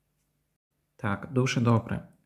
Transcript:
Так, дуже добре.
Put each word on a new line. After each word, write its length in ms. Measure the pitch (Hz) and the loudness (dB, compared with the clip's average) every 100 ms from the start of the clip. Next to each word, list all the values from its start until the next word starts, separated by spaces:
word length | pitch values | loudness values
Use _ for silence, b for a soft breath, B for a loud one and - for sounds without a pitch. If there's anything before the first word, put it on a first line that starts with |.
| _ _ _ _ _ _ _ _ _ _ | _ _ _ _ _ _ _ _ _ _
Так, 320 | 110 101 - | -6 -6 -4
дуже 280 | 127 131 - | -2 0 2
добре. 480 | 117 117 - - - _ | 4 4 2 -6 -10 _